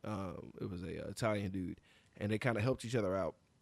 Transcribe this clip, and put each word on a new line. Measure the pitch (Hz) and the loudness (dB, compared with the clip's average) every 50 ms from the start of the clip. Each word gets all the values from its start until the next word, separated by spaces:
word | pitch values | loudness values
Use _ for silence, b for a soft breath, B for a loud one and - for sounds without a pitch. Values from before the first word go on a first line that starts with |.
| - | -6
Um, | 107 107 101 98 92 82 - - - - - | -4 -2 -2 -2 -4 -6 -8 -10 -12 -10 -6
it | - 92 | -6 -6
was | 95 85 90 | -4 -6 -6
a, | 85 82 78 76 | -6 -6 -6 -6
uh, | - | -6
Italian | 104 - - 110 107 104 101 95 | -4 0 2 2 2 2 0 0
dude, | 95 95 92 85 - - b b b b b b b | -2 -2 -2 -2 -4 -8 b b b b b b b
and | - - 104 | -2 0 2
they | 110 107 | 2 4
kinda | - 127 117 107 | 4 4 4 4
helped | 104 127 131 - - | 4 4 2 2 0
each | 113 120 | -2 0
other | 123 104 92 92 | 2 2 4 4
out. | 98 92 80 - - _ _ _ - | 2 2 0 -2 -6 _ _ _ -6